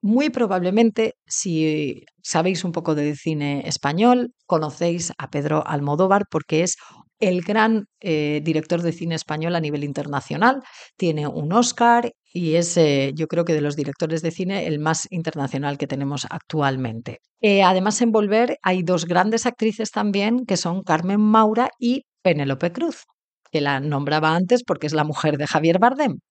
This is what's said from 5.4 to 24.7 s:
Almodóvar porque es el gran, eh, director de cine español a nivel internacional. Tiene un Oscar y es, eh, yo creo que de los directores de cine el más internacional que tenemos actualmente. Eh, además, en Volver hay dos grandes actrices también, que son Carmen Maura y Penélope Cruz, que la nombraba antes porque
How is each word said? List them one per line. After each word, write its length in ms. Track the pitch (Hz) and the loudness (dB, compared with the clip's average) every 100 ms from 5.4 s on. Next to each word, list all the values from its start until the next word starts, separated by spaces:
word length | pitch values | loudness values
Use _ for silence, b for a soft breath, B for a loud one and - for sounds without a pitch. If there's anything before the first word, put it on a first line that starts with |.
| 147 151 - | 0 -2 0
Almodóvar 560 | 147 143 147 190 196 202 | -4 -2 0 2 2 2
porque 320 | 160 - 156 | -4 -2 0
es 140 | 180 - B B B _ | 0 -4 B B B _
el 240 | 202 180 | 0 0
gran, 420 | 175 214 220 220 202 _ | 0 2 4 2 -2 _
eh, 420 | 196 156 147 151 | -2 0 0 -2
director 380 | 156 156 160 175 | 0 -2 0 -2
de 120 | 170 | 0
cine 200 | 170 170 | -4 -4
español 420 | 160 - 151 165 175 | -6 -6 -4 -2 -2
a 40 | |
nivel 240 | 151 147 | -2 -4
internacional. 800 | 143 139 147 139 - 151 226 269 B B B _ | -4 -6 -6 -6 -6 0 0 0 B B B _
Tiene 300 | 175 151 147 | -2 -2 -4
un 260 | - 147 | -4 0
Oscar 580 | 202 240 - 233 240 240 _ _ | 2 2 2 4 4 0 _ _
y 220 | 180 170 160 | -4 0 0
es, 200 | 170 175 | 2 2
eh, 340 | 156 139 135 | 4 4 0
yo 140 | 151 160 | -2 -2
creo 180 | 170 170 | -2 0
que 80 | |
de 80 | 156 | 0
los 140 | 147 147 | 0 -2
directores 480 | 143 139 160 160 | -6 -4 -4 -2
de 80 | 165 | -4
cine 340 | 165 185 196 165 | -4 -4 -4 -4
el 140 | 151 | -2
más 260 | 156 160 - | -2 -2 -4
internacional 680 | 175 165 156 139 139 143 143 | -6 -6 -4 -4 -4 -4 -4
que 80 | 143 | -6
tenemos 400 | 139 139 139 - | -4 -4 -6 -8
actualmente. 920 | 160 _ 156 139 131 127 113 120 - _ _ | -12 _ -2 0 -2 -6 -8 -12 -16 _ _
Eh, 220 | 214 196 | 2 6
además, 400 | 185 185 196 208 | 6 4 0 2
en 100 | 240 | 2
Volver 460 | 220 208 214 240 - | 2 2 2 2 0
hay 180 | 185 185 | -2 0
dos 240 | 170 180 170 | 0 0 2
grandes 400 | 175 196 226 247 | 2 2 0 -2
actrices 460 | - 220 208 220 | -2 -2 -2 -6
también, 540 | - 208 202 208 240 247 | -2 -2 0 0 0 0
que 100 | 185 | -2
son 240 | 175 185 | 0 -4
Carmen 400 | 185 156 175 202 | 0 0 2 2
Maura 480 | 214 220 214 220 254 - | 4 6 4 2 -2 -2
y 240 | 240 262 - _ | -2 -2 -6 _
Penélope 480 | 185 147 139 135 170 | 0 2 0 0 -2
Cruz, 320 | 170 330 - - _ _ _ _ | -2 -4 -4 -16 _ _ _ _
que 100 | 156 | -2
la 180 | 143 135 | 0 0
nombraba 540 | 143 143 143 151 156 | 0 -2 0 0 2
antes 300 | 165 185 247 | 2 2 0
porque 240 | 247 | 0